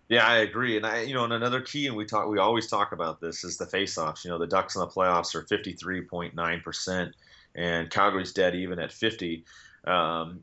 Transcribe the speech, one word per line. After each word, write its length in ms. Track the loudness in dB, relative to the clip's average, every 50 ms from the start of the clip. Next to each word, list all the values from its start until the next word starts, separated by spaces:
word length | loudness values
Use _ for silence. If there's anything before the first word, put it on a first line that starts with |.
| _ 2
Yeah, 160 | 4 6 6
I 120 | 8 6 6
agree. 400 | 4 2 0 -2 0 0 0 0
And 80 | 0
I, 160 | 0 -2 -2 -2
you 100 | -2 0
know, 120 | 0 0
and 100 | 0 0
another 260 | 0 0 0 0 -2
key, 260 | -4 -4 -6 -4 -2
and 80 | -2 -2
we 120 | -4 -4
talk, 240 | -2 0 0 0 2
we 80 | 2 4
always 280 | 4 4 4 2 0
talk 260 | 0 0 0 0 0 -2
about 280 | -4 -4 -4 -4 -6
this, 240 | -6 -8 -8 -6 -8
is 140 | -8 -6 -8
the 80 | -6
faceoffs. 580 | -2 -2 -2 -2 -2 -2 -4 -4 -4 -4 -6 -8
You 60 | -6
know, 80 | -4 -2
the 80 | -2
Ducks 280 | 2 2 2 0 0 -2
in 60 | -4
the 60 | -4
playoffs 480 | -2 0 2 4 4 4 4 2 0 -4
are 80 | -6 -4
fifty-three 580 | -2 -2 -2 -2 -4 -10 -8 -8 -6 -6 -6 -6
point 280 | -6 -6 -6 -6 -6 -4
nine 280 | -4 -2 -2 -2 -2 -4
percent, 520 | -8 -8 -6 -4 -2 -2 -2 -2 -4 -6 _ _ _ -20 -20 _ _ -8
and 360 | -4 -2 0 0 0 -2 0
Calgary's 420 | 2 4 4 4 4 2 -2 -2 0
dead 220 | 2 2 4 2
even 240 | 0 -4 -4 -4 -6
at 120 | -6 -6
fifty. 540 | -6 -2 -2 -2 0 0 -4 -6 -6 -6 -10 _ -20 -20 -20 -20 -20 _ -2
Um, 560 | 2 2 4 4 2 0 -2 -4 -6 -8 -14